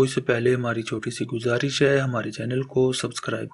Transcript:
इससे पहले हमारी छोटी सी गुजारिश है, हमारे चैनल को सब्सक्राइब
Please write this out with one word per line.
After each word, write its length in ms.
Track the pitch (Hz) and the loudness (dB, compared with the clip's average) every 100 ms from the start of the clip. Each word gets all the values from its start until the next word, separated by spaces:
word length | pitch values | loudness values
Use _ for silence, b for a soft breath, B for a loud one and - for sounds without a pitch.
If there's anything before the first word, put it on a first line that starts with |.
| 131 | 6
इससे 160 | 131 | 2
पहले 320 | 131 117 123 | 0 2 4
हमारी 300 | 123 120 117 | 2 0 -2
छोटी 280 | 110 113 123 | -4 -6 -6
सी 140 | - - | -6 -4
गुजारिश 560 | 117 120 120 139 131 | -2 0 0 0 2
है, 140 | 139 139 | 4 4
हमारे 320 | 131 120 104 | 2 -2 -4
चैनल 320 | 107 113 127 135 | -6 -4 -2 -2
को 260 | 131 131 | 2 2
सब्सक्राइब 560 | 127 120 - - 110 117 | 2 -4 -6 -6 -6 -4